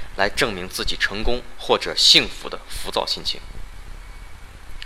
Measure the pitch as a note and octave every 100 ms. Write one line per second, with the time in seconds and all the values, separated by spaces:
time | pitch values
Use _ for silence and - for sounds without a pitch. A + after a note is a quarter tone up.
0 | - - G2+ - B2 F#2 F2+ - G#2+ -
1 | - G2 A2+ B2 - - - G#2+ E2+ -
2 | - E3 A2+ - - - - - - -
3 | - - - - - - - - - -
4 | - - - - - - - -